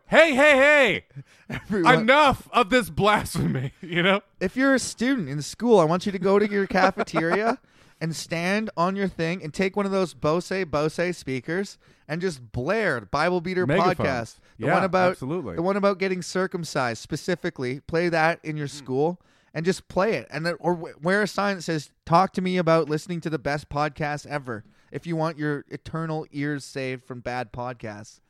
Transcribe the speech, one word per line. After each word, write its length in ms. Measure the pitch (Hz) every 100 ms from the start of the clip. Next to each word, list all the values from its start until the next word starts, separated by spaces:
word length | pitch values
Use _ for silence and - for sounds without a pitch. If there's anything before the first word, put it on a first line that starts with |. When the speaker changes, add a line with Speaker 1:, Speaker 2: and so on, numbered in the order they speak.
| -
Speaker 1:
"Hey, 280 | 240 320 254
hey, 200 | 302 262
hey! 480 | 285 294 240 120 _ 139 -
Speaker 2:
<laughs> 220 | _ -
Everyone 500 | - - 202 170 254
Speaker 1:
Enough 460 | 220 285 285 - -
of 180 | 233 190
this 200 | 254 165
blasphemy," 840 | 147 202 208 - 160 156 135 131 -
<laughs> 40 |
you 220 | 165 175
know? 180 | 185 202 _ -
Speaker 2:
If 160 | 190 247
you're 160 | 269 262
a 40 |
student 500 | - - 247 269 135
in 120 | 147
school, 380 | 139 - 240 208
I 60 | 156
want 200 | 180 208
you 60 |
to 80 | 196
go 180 | 196 202
to 120 | 214
your 180 | 202 190
cafeteria 920 | 190 185 247 214 196 165 190 226 262 _ _
Speaker 1:
<laughs> 220 | _ -
Speaker 2:
and 140 | 160 -
stand 540 | - 165 175 208 220 -
on 200 | 175 196
your 120 | 190
thing 360 | - 165 185
and 100 | 156
take 220 | - 190 202
one 100 | 196
of 60 |
those 220 | 190 180
Bose, 380 | 127 147 170 - 190 175
Bose 480 | 147 156 - 180 170
speakers 640 | - 131 - 175 202 - _ _ -
and 120 | 165
just 300 | 185 135 120
blare 480 | 120 139 226 196 123
the 60 | 98
Bible 340 | 143 170 180
Beater 240 | 170 185 175
Speaker 1:
Megaphone. 380 | 190 180 180 147
Speaker 2:
podcast. 340 | 123 113 - _ -
The 60 | 117
Speaker 1:
Yeah, 80 |
Speaker 2:
one 100 | 185
about, 280 | 190 185 180
Speaker 1:
absolutely. 440 | 185 131 180 120 87
Speaker 2:
the 60 |
one 160 | 180 202
about 200 | 202 185
getting 220 | 190 185
circumcised 800 | - 185 190 180 160 151 123 110
specifically. 760 | - 151 - 175 175 - 123 139
Play 280 | - 165 175
that 300 | 165 160 165
in 140 | 156 151
your 100 | 143
Speaker 1:
Mm. 40 |
Speaker 2:
school, 500 | 147 127 127 160 180 _ _ _
and 120 | 147 170
just 220 | - -
play 260 | 185 226
it. 140 | 151 -
And 140 | 147 165
then, 100 | 170
or 160 | 160 175
w-, 200 | 160 123
wear 200 | 165 202
a 40 | 202
sign 300 | - 202 190
that 40 |
says, 280 | 156 160 - _ -
"Talk 280 | 170 190
to 80 | -
me 160 | 185 180
about 320 | 165 165 147
listening 320 | 151 - 170
to 80 | 160
the 100 | 151
best 300 | 139 147 -
podcast 560 | 151 151 139 147 147 -
ever," 360 | 147 127 104 - _ _
if 140 | 147 170
you 80 | 160
want 220 | 160 147
your 280 | 151 143 -
eternal 560 | 139 - 160 165 156 -
ears 320 | 143 147 143 -
saved 380 | 139 131 127 -
from 140 | 123
bad 300 | 123 127 113
podcasts. 680 | 123 123 120 113 104 107 _